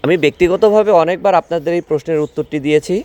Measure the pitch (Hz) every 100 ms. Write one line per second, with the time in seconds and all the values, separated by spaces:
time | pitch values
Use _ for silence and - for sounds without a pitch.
0 | 135 175 147 - 175 185 214 214 208 180
1 | 160 180 196 180 - 170 147 170 - 151
2 | 165 160 147 - 151 151 139 151 - 185